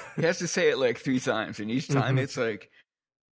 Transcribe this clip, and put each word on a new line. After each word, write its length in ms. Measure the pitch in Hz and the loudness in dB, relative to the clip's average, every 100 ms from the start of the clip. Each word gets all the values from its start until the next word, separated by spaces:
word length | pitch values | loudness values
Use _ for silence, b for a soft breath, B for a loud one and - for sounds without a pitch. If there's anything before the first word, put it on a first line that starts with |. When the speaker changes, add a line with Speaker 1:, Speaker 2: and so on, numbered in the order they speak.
| - | -4
Speaker 1:
<laughs> 80 | - | -2
Speaker 2:
he 60 | |
has 160 | 165 180 | 0 0
to 80 | 175 | -2
say 220 | - 165 | 2 2
it, 80 | 127 | 4
like, 200 | 127 120 | 2 0
three 220 | 143 127 | 0 0
times, 400 | 131 110 92 - | 0 -2 -2 -6
and 100 | 107 | -4
each 160 | 127 127 | -2 0
time 280 | 139 113 131 | 2 2 2
Speaker 1:
Mm-hmm. 20 | |
Speaker 2:
it's, 180 | 135 135 | 0 -2
like, 320 | 113 104 - b b _ _ _ _ | -2 -4 -12 b b _ _ _ _